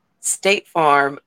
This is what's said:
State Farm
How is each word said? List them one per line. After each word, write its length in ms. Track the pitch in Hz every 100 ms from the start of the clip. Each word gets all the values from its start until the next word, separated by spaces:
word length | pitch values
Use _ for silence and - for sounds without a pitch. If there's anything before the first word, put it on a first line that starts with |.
| _ _
State 480 | - - 190 202 -
Farm 500 | 175 156 143 139 143